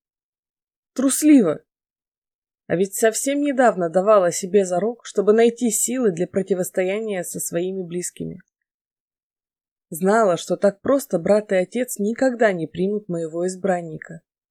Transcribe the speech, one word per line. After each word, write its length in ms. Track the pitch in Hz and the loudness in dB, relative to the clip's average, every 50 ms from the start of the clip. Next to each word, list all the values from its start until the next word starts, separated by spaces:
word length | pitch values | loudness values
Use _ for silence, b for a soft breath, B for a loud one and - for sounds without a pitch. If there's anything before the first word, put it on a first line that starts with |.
| _ _ _ _ _ _ _ _ _ _ _ _ _ _ _ _ _ _ - | _ _ _ _ _ _ _ _ _ _ _ _ _ _ _ _ _ _ -6
Трусливо. 680 | - 247 269 254 - 311 302 302 262 202 160 147 - _ _ _ _ _ _ _ _ _ _ _ _ _ _ _ _ _ _ _ _ _ - | -2 -2 0 0 2 6 6 8 8 6 4 0 -4 _ _ _ _ _ _ _ _ _ _ _ _ _ _ _ _ _ _ _ _ _ -4
А 60 | 170 | -2
ведь 200 | 170 196 190 - | -2 -2 -2 -2
совсем 480 | - 226 226 214 - - 269 285 285 | 0 0 0 0 0 -4 -2 -2 0
недавно 480 | 294 294 262 247 254 226 185 185 175 165 | -2 -2 2 4 4 2 2 2 -4 0
давала 420 | 156 185 185 214 220 202 180 175 | 0 0 4 4 4 4 4 2
себе 320 | 156 - 196 180 185 202 190 | -2 -2 -6 0 2 2 2
зарок, 400 | 180 180 175 196 226 240 _ - | 2 -2 -2 -2 -2 -4 _ -12
чтобы 300 | - - 214 190 202 214 | -6 -2 0 2 4 4
найти 360 | 226 233 240 233 - 247 226 | 6 4 4 2 2 -2 -2
силы 400 | - - - - 247 262 247 208 | 0 -2 -2 -2 -2 0 0 0
для 160 | 170 160 180 | 0 0 -4
противостояния 960 | - - 196 190 - 196 180 175 - - 196 185 185 196 214 226 214 196 180 | -4 -2 -4 -2 -2 -2 -2 -2 -4 -2 -2 -2 -2 -2 -4 -4 -6 -6 -6
со 160 | 170 - - 170 | -6 -8 -10 -10
своими 440 | - - 165 170 180 185 190 190 | -8 -6 -4 -4 -4 -4 -6 -6
близкими. 580 | 180 165 170 180 175 - _ - 165 160 175 180 _ _ _ _ _ _ _ _ _ _ _ _ _ _ _ _ _ _ _ _ _ _ _ _ _ _ _ _ _ - | -8 -8 -8 -8 -8 -8 _ -10 -10 -10 -10 -14 _ _ _ _ _ _ _ _ _ _ _ _ _ _ _ _ _ _ _ _ _ _ _ _ _ _ _ _ _ -16
Знала, 480 | 175 156 185 190 214 233 220 190 170 160 | -10 -4 0 0 2 2 2 2 0 0
что 180 | - - 180 | -2 -4 -4
так 240 | - - 202 196 _ | 0 0 0 0 _
просто 380 | - - 277 277 - - - 170 | -2 0 0 0 0 -2 -4 -2
брат 340 | 165 190 202 214 208 - | 2 2 2 2 2 0
и 40 | 196 | 0
отец 420 | 185 180 - - 240 254 - - - | -2 -2 -2 -4 -6 -6 -6 -6 -4
никогда 540 | 202 208 233 - 262 262 240 220 233 208 | -4 -4 -2 0 0 0 2 2 0 0
не 140 | 185 170 160 | 2 0 -6
примут 440 | 151 - 165 185 196 208 202 208 - | -6 -4 -4 -2 -2 -2 -4 -6 -6
моего 360 | 170 170 165 156 156 170 175 | -6 -6 -6 -6 -4 -4 -4
избранника. 760 | 185 185 185 190 190 180 175 170 160 156 - - - 165 165 _ _ _ _ _ _ | -4 -4 -4 -2 -2 -2 -2 -4 -10 -12 -14 -14 -16 -18 -18 _ _ _ _ _ _